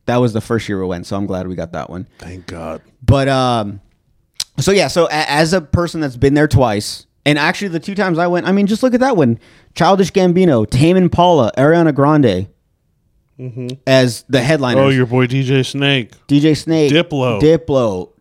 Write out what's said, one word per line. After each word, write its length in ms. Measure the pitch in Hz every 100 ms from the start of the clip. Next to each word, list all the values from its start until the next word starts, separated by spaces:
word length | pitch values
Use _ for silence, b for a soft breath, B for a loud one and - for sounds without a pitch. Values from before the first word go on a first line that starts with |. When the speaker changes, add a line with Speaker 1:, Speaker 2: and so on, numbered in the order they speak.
| -
Speaker 1:
that 100 | 123
was 140 | 123
the 80 | 107
first 280 | - 117 -
year 120 | 98
we 60 | 92
went, 200 | 87 87
so 100 | 98
I'm 100 | 98
glad 220 | 92 92
we 80 | 87
got 160 | 85
that 180 | 85 62
one. 160 | 87 104 _
Speaker 2:
Thank 260 | 82 92 85
God. 340 | 85 82 80 _ _
Speaker 1:
But, 260 | 123 139 135
um, 520 | 131 127 120 104 101 _ _ _ _ _ - - -
so 100 | 139
yeah, 160 | 196 143
so 180 | 185 165
a-, 40 | 151 151
as 240 | 147 160
a 80 | 185
person 400 | 147 180 170 165
that's 160 | 147 120
been 180 | 139
there 140 | 147 147
twice, 580 | 143 123 104 - - - _ 143
and 100 | 147
actually 300 | 156 185 202
the 120 | 165
two 160 | - 196
times 200 | 190 160
I 100 | 175
went, 180 | 175 165
I 60 |
mean, 160 | 196 202
just 140 | 220
look 100 | 254
at 60 | 233
that 160 | 254 269
one. 240 | 123 117 b b b
Childish 380 | - 170 190 185
Gambino, 560 | 196 180 175 185 120 107
Tame 260 | 123 160 185
Impala, 540 | 175 - 175 165 110 -
Ariana 340 | 139 170 165
Grande 540 | 135 139 156 127 90 98 _ _ _ _ _ _ _ _ -
Speaker 2:
Mm-hmm. 300 | 127 117 123 131 -
Speaker 1:
as 380 | 131 127 110 -
the 120 | 127
headliners. 400 | 123 156 127 127
Speaker 2:
Oh, 60 | 135
your 180 | 131 123
boy 220 | 127 123
D 160 | 135
J 180 | 131 135
Snake. 480 | 123 139 139 135 110 - -
Speaker 1:
D 140 | 143
J 140 | 156
Snake. 360 | 147 - 160 147
Speaker 2:
Diplo. 480 | 156 170 147 127 107
Speaker 1:
Diplo. 680 | 151 160 - 135 117 92 - _